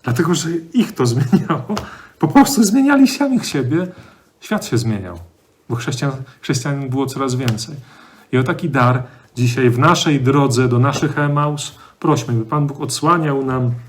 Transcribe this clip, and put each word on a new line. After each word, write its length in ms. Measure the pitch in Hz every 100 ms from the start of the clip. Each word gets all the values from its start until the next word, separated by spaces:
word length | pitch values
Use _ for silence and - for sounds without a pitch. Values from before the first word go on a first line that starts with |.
dlatego 320 | - - 165
że 140 | 165 165 165 -
ich 180 | 240 -
to 140 | - 120
<laughs> 40 |
zmieniało, 600 | 117 - 196 - - - 214 - - - _
po 100 | 156
prostu 360 | 277 269 -
zmieniali 440 | 208 247 269 277 262
samych 380 | - 285 254 -
siebie, 400 | 143 120 160 180 - - _ _ _
świat 260 | - 214 -
się 120 | -
zmieniał. 400 | 120 101 90 85 - _ _ _ -
Bo 80 | 120
chrześcijan, 360 | - 143 143 131 131 -
chrześcijan 480 | - - 147 139 135
było 180 | 131 135
coraz 280 | 131 135
więcej. 400 | 123 127 107 - 147 - - - - _
I 60 | 127
o 40 |
taki 280 | 127 - 170
dar 320 | 135 123 127 - - _ -
dzisiaj 340 | 123 127 123
w 80 | 117
naszej 420 | 156 170 165 143
drodze 480 | 127 143 139 120 127
do 100 | 120
naszych 400 | 123 - 156 147
Emaus 600 | 147 143 147 147 - - - _
prośmy, 340 | 160 147 -
by 100 | 117
Pan 220 | 110 151 143
Bóg 140 | 139
odsłaniał 640 | 135 - 151 175 156 139
nam 260 | 135 127 123 120